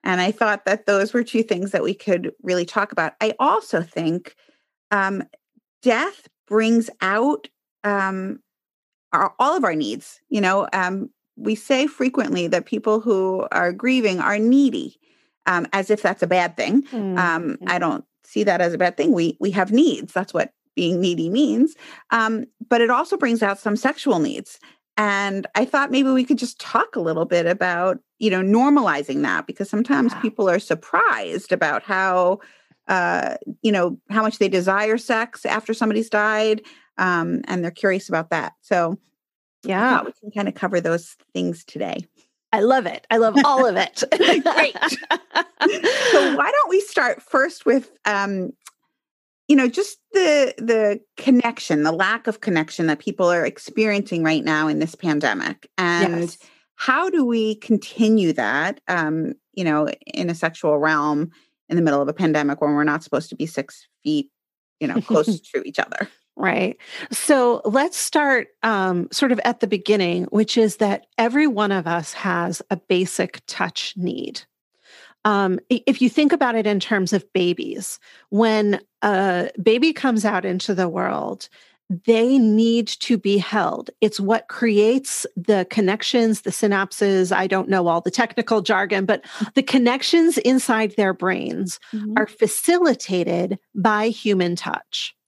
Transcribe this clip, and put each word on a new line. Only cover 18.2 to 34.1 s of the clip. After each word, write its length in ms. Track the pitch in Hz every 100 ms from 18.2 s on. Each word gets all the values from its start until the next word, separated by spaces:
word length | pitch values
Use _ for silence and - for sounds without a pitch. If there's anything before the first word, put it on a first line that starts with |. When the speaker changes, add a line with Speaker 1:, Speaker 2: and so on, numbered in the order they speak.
Speaker 1:
see 180 | _ -
that 160 | 208 175
as 140 | 175
a 40 | 165
bad 180 | 180 -
thing. 160 | 330
We, 240 | 208 165 -
we 100 | 190
have 180 | 190 190
needs. 400 | 226 320 - -
That's 220 | - -
what 180 | 170 - _ _ -
being 240 | 175 175
needy 280 | 185 170 165
means. 440 | 220 285 214 311 - - - _
Um, 360 | 233 220 220 - _ -
but 120 | 240
it 100 | 233
also 260 | 247 330 392
brings 260 | 269 233
out 160 | 202 196
some 180 | 214 208
sexual 420 | 262 294 285 185
needs. 380 | 151 - - - _ _ _ -
And 500 | 208 202 202 196 -
I 100 | -
thought 280 | 262 294 277
maybe 180 | 254 269
we 140 | 262
could 140 | 254 254
just 220 | 240 -
talk 360 | - - 466 -
a 40 |
little 240 | 165 160
bit 220 | 165 175 170
about, 520 | 180 180 175 185 185 _ _
you 120 | 220
know, 120 | 185
normalizing 800 | 190 220 269 294 214 143 143 135
that, 240 | - 90 -
because 240 | - 196
sometimes 420 | 208 247 277 151
Speaker 2:
Yeah. 80 | -
Speaker 1:
people 280 | 226 - 190
are 80 | 175
surprised 960 | - 160 - 339 453 - 92 123 -
about 320 | 180 156 143
how, 560 | - 190 190 185 180 196 - _ _ _ -
uh, 480 | 185 175 175 - - - -
you 80 | 226
know, 260 | 202 175 170 _